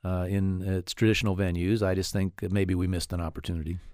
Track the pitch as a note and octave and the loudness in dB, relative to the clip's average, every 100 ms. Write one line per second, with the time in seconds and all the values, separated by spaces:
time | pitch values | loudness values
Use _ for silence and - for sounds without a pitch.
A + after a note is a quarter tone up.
0 | F2+ F#2 F2+ G2 F#2+ F#2 F#2+ F#2+ F2+ - | -4 -2 0 2 2 0 0 -2 -4 2
1 | A2+ G#2+ G#2+ F#2+ F#2+ E2+ F2+ A2 G2 F#2 | 4 4 2 2 0 0 2 2 2 0
2 | F#2 G2+ F#2+ - F#2 G2+ F#2 F2+ F#2 F2+ | 0 0 -2 -2 -2 0 2 2 0 -2
3 | - F2 E2 - - E2+ D#2 F2 - | -2 -4 -4 -6 -6 -4 -4 -6 -10